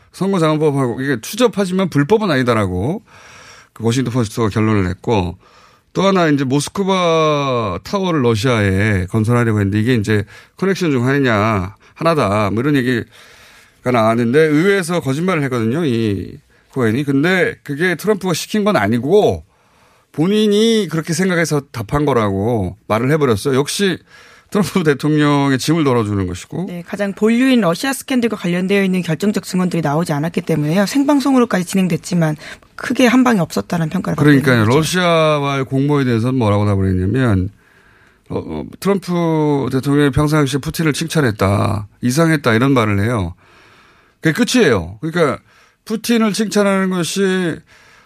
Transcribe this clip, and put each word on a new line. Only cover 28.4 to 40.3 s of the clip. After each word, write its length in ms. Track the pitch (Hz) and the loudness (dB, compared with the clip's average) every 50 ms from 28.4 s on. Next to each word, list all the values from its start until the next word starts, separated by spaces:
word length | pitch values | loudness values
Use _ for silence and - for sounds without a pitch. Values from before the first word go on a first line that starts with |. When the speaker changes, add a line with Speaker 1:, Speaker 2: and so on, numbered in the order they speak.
| - 175 175 180 185 185 202 202 196 | -4 -2 -2 -2 0 0 0 0 2
Speaker 2:
있는 180 | 190 185 185 | 0 0 -2
결정적 440 | 170 165 160 156 202 208 202 202 - | -2 -2 -4 -2 -2 -2 -2 -2 -4
증언들이 360 | - - 180 185 175 175 170 | -4 -2 -2 0 0 0 -2
나오지 300 | 156 147 143 156 170 - | -2 0 0 -2 -2 -2
않았기 300 | 151 143 151 170 - 190 | -2 -2 -4 -4 -4 -4
때문에요. 440 | - - 160 156 147 151 160 202 196 | -2 -2 -2 0 0 0 0 0 0
생방송으로까지 800 | 190 - 277 285 285 294 285 254 285 269 254 240 233 - 185 175 | 0 0 0 2 2 2 2 2 2 2 2 2 2 0 -2 -2
진행됐지만 720 | - - 190 185 175 165 156 - - - 175 160 156 151 - - - - - - _ _ | -2 -2 0 0 0 -2 -4 -4 -2 0 0 0 0 -2 -4 -10 -16 -20 -20 -20 _ _
크게 320 | - - - 254 - 262 | -10 -6 -4 0 2 4
한 160 | 233 233 262 254 | 4 4 4 4
방이 160 | 247 233 190 | 4 2 2
없었다는 480 | 160 - - 208 - - 185 170 165 | 0 -2 -4 -6 -4 -4 -4 -4 -2
평가를 300 | 156 - 185 - 180 165 | -2 -4 -4 -4 -4 0
받고 80 | - 143 | 4 6
Speaker 1:
그러니까요. 300 | 147 143 135 - 131 127 | 6 6 6 4 2 2
Speaker 2:
있는 100 | 117 107 | 4 4
거죠. 120 | 104 127 156 | 4 2 2
Speaker 1:
러시아와의 840 | 156 - 160 185 180 170 170 160 160 156 151 147 143 139 139 139 135 | 2 0 0 0 0 2 2 2 2 2 2 0 0 -2 -2 -2 -4
공모에 400 | - 135 135 139 147 147 143 135 | -2 -2 0 0 2 2 0 2
대해서는 340 | 123 120 110 110 127 131 | 0 0 0 0 0 0
뭐라고 280 | 131 110 104 101 104 104 | 0 2 2 2 2 2
답을 200 | 104 101 95 95 95 | 0 0 0 0 0
했냐면, 580 | 92 92 92 101 110 131 131 117 101 92 90 - - _ _ _ _ _ _ _ _ _ _ _ _ _ _ | 0 0 0 0 0 2 2 2 2 2 0 -2 -6 _ _ _ _ _ _ _ _ _ _ _ _ _ _
어, 120 | - - - - | -10 -8 -8 -8
어, 200 | - 156 151 71 - - - | -8 -10 -10 -10 -12 -10 -4
트럼프 880 | - 190 202 190 - 175 175 175 170 165 160 156 151 151 147 139 139 127 | -2 0 0 -2 -2 -2 -2 0 0 0 0 2 2 2 0 0 0 -2
대통령이 400 | 127 131 117 139 139 147 147 143 | -2 -2 0 2 2 2 2 2
평상시에 480 | 127 143 151 147 | 2 0 0 2